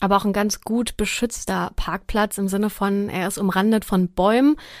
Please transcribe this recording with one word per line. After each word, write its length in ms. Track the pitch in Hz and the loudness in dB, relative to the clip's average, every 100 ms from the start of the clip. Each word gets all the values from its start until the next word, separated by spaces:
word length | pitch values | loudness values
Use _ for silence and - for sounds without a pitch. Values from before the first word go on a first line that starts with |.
Aber 180 | 196 202 | 0 2
auch 80 | 202 | 2
ein 80 | |
ganz 260 | 196 208 - | 0 -2 -4
gut 380 | - 226 233 - | -4 -2 -2 -4
beschützter 760 | 208 - 240 - - 185 175 - | -4 -2 -4 -6 -6 -4 -4 -4
Parkplatz 600 | - 185 - 214 214 - | -6 -6 -4 -2 0 -2
im 120 | 196 | -2
Sinne 200 | 196 208 | 0 -2
von, 400 | - 202 202 202 | -2 -2 0 -2
er 180 | 185 185 | -4 -4
ist 120 | - | -2
umrandet 480 | 196 190 208 220 - | 0 2 4 2 2
von 220 | 190 180 | 2 2
Bäumen. 480 | - 190 233 277 302 - - | 2 4 6 4 2 -4 -20